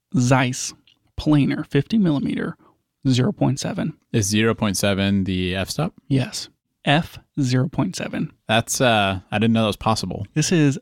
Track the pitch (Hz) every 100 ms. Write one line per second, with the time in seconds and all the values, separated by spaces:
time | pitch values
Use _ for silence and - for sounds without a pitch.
0 | _ 139 123 131 127 131 - - _ _
1 | _ - 156 151 135 139 151 143 - 226
2 | 180 143 - - - - _ _ _ _
3 | 135 127 127 - 139 131 - - - -
4 | _ 120 98 107 113 110 110 92 101 98
5 | 98 101 95 92 92 92 92 - 156 -
6 | - 135 113 - - _ _ _ - 147
7 | - - - - 131 127 131 - 185 -
8 | - - 160 - - 110 - - 127 110
9 | 98 95 - 104 117 113 110 95 - 110
10 | 92 90 104 156 151 175 147 135